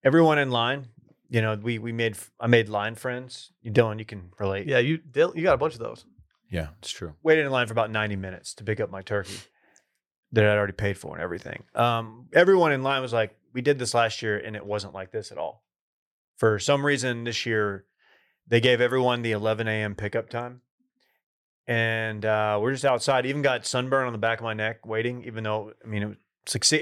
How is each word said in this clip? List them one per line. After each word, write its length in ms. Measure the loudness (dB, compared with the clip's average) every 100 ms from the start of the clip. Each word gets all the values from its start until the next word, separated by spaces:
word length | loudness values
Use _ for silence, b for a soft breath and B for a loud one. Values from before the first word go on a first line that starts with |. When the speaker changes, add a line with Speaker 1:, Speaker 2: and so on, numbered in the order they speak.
Speaker 1:
Everyone 360 | 6 6 6 4
in 120 | 2
line, 380 | 0 0 -2 -8 _ _ _ _
you 140 | 0
know, 120 | 0
we, 240 | -2 -4 -6
we 140 | -6
made, 240 | -2 -2 -4 -16 _
I 80 | 4
made 200 | 4 4
line 280 | -2 -4 -6
friends. 560 | -8 -8 -10 -18 -20 _
You, 80 | 0
Dylan, 280 | 2 2 0
you 40 |
can 260 | -10 -14 -16 _
relate. 260 | -4 -4 0
Speaker 2:
Yeah, 120 | 0
you, 200 | 2 -2
Dylan, 380 | -4 0 0 2
you 60 |
got 100 | 0
a 40 | 2
bunch 160 | 0
of 60 | -4
those. 260 | -12 -12 -20 _ _ _ _
Speaker 3:
Yeah, 180 | -6 -6 -10
it's 100 | -14
true. 240 | -10 -12 -6
Speaker 1:
Waited 240 | 2 4 4
in 60 |
line 140 | -2 0
for 40 |
about 180 | 0 -2
ninety 240 | -2 -2 -4
minutes 360 | -8 -12 -16
to 100 | -12
pick 160 | -6 -4
up 100 | -4
my 120 | -6
turkey 340 | -4 -4 -4 -12 B B B B B B _ _ _
that 120 | 4 4
I'd 100 | 4
already 160 | 0
paid 240 | -2 -4 -4
for 180 | -10
and 80 | -8
everything. 420 | -8 -8 -10 -14 -10
Um, 540 | 0 2 2 -6 -14 0
everyone 400 | 4 8 8 6
in 100 | 2
line 200 | 0 -2
was 100 | 0
like, 240 | 0 -2 _ _
"We 80 | -2
did 160 | 0 0
this 140 | 0
last 280 | 2 2 0
year 160 | -4 -4
and 180 | -4 -10
it 80 |
wasn't 300 | -6 -6 -6
like 160 | -12 -8
this 180 | -8 -10
at 80 | -8
all." 260 | -8 -8 _ _ _ _ _ _ _ _
For 200 | 2 2
some 280 | 2 2 2
reason 380 | 0 0 -4
this 200 | -4 -6
year, 400 | -2 0 0 -4 _ _ _ _ _ _ _
they 140 | 4
gave 200 | 4 4
everyone 400 | 4 2 2 0
the 100 | 0
eleven 360 | -2 0 -2 -2
A 140 | -2
M 120 | -4
pickup 360 | -6 -4 -4 -6
time. 320 | -8 -10 -14 _ _ _ _ _ _ _ _ _ _ -2
And, 580 | 0 2 0 -2 -4
uh, 340 | 0 2 2 2
we're 120 | 0
just 120 | 0 0
outside. 400 | 2 2 2 2
Even 160 | 0
got 240 | 0 0 -2
sunburn 400 | -4 0 0 0
on 60 |
the 60 | -2
back 200 | -2 -2
of 60 |
my 100 | -4
neck 320 | -4 -4 -6 -6
waiting, 360 | -2 -2 -6
even 200 | -10 -8
though, 280 | -4 -4 -6 -16
I 20 | -8
mean, 160 | -6
it 40 | -6
was, 80 | -8 _ _ -8
like, 100 | -2
si-, 120 | 2 2